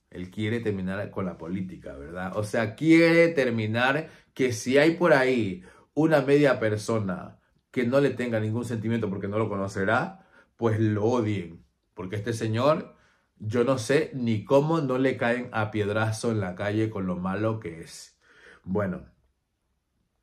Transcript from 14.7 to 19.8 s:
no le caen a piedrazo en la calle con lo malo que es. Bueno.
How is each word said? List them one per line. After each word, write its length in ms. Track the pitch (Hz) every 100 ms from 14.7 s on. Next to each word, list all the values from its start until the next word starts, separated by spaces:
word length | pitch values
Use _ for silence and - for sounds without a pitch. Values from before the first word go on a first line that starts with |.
| 165
no 180 | 139 127
le 180 | 135 117
caen 320 | 120 123 120
a 180 | 110 107
piedrazo 600 | 107 101 107 110 107 120
en 100 | 110
la 140 | 92
calle 360 | 92 101 107 110
con 160 | 107 92
lo 100 | 90
malo 440 | 92 98 110 107
que 200 | 85 82
es. 400 | - - - _ _ _ - -
Bueno. 480 | - 101 98 78 - _ _ _ _ _ _ _